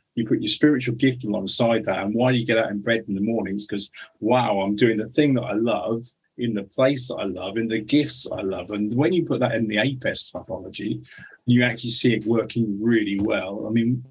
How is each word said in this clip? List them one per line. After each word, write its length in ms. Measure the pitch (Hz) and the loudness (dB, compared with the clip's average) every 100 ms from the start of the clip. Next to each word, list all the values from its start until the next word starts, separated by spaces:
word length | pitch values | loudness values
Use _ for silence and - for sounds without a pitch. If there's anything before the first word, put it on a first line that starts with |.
| _ | _
You 140 | - - | -6 -2
put 140 | - | 0
your 80 | 104 | 0
spiritual 460 | - 151 135 123 | 4 4 4 0
gift 280 | - 135 123 | 0 0 0
alongside 600 | 104 101 95 - 117 110 | -4 -4 -2 0 2 2
that. 180 | 101 92 | 0 -2
And 100 | 98 | -2
why 200 | 113 127 | 2 2
do 40 | 123 | 2
you 80 | |
get 140 | 113 113 | 2 0
out 100 | 110 | 0
in 120 | 101 | -2
bed 240 | 113 113 107 | 0 -2 -2
in 80 | |
the 60 | 95 | -2
mornings? 440 | 107 113 98 101 | 0 0 -2 -6
'Cause, 240 | - 101 - - - _ | -6 -6 -8 -12 -20 _
wow, 400 | 107 123 113 98 | 2 2 2 0
I'm 160 | 98 | 0
doing 220 | 104 120 107 | 4 4 4
the 120 | 113 | 0
thing 240 | - 147 | 2 4
that 80 | 127 | 2
I 100 | 104 | 0
love, 520 | 104 117 - 110 113 123 - _ - | 0 0 0 -2 -4 -6 -18 _ -6
in 160 | 120 | -4
the 100 | 104 | -4
place 440 | 98 - 131 139 - | -4 2 2 2 -4
that 80 | |
I 80 | - | -4
love, 340 | 98 90 95 110 | -6 -6 -6 -4
in 100 | 113 | -2
the 120 | 110 | -2
gifts 440 | 107 147 135 - | 2 2 2 -2
that 120 | - | -4
I 60 | - | -4
love. 280 | 98 90 90 | -4 -4 -4
And 240 | 104 107 | -4 0
when 160 | 120 160 | 2 2
you 140 | 180 | 2
put 140 | 147 127 | 0 0
that 160 | 120 | 0
in 120 | 113 110 | 0 0
the 120 | 104 | 0
apes 520 | 131 131 107 - - | 0 -2 -4 -4 -8
typology, 720 | - - 92 95 - 101 123 - - - - - | -10 -10 -10 -10 -8 -6 -6 -10 -20 -20 -6 2
you 160 | 123 | 4
actually 260 | 123 - 123 | 2 0 2
see 240 | - 131 | 4 4
it 120 | 107 | 2
working 540 | 104 113 117 117 110 101 | 2 0 0 -2 -2 0
really 400 | 113 113 104 98 | 2 2 0 -2
well. 460 | 107 101 92 104 | 0 -2 -4 -6
I 60 | 110 | -2
mean, 320 | 117 117 127 - | 0 0 -2 -2